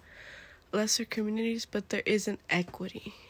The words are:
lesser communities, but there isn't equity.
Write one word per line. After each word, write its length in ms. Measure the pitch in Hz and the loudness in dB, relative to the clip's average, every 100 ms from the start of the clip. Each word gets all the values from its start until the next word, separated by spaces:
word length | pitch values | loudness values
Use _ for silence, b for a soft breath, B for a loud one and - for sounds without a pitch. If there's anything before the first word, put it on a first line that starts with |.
| B B B B B B - | B B B B B B -2
lesser 320 | 208 214 - | 0 2 2
communities, 600 | 226 - 214 220 226 226 - | 0 0 0 2 0 0 -2
but 240 | 208 196 | -4 -2
there 120 | 208 - | 0 4
isn't 340 | 214 202 202 - | 2 2 -2 0
equity. 640 | 175 175 - 185 - - - | 0 0 -4 -8 -8 -12 -14